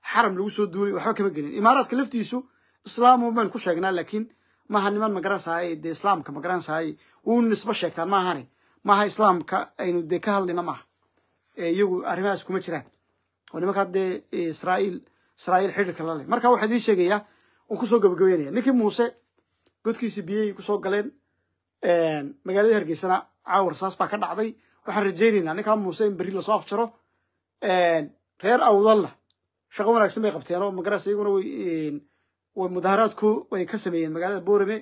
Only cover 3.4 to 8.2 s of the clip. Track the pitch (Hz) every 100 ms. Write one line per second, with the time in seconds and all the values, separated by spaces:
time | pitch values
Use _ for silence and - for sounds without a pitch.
3.4 | 208 226 - 170 190 180 165 214 226 _
4.4 | _ _ _ 208 196 208 220 196 185 196
5.4 | 170 165 175 160 160 160 196 185 139 143
6.4 | 170 180 156 160 160 151 _ _ - 233
7.4 | 233 208 214 208 170 170 170 196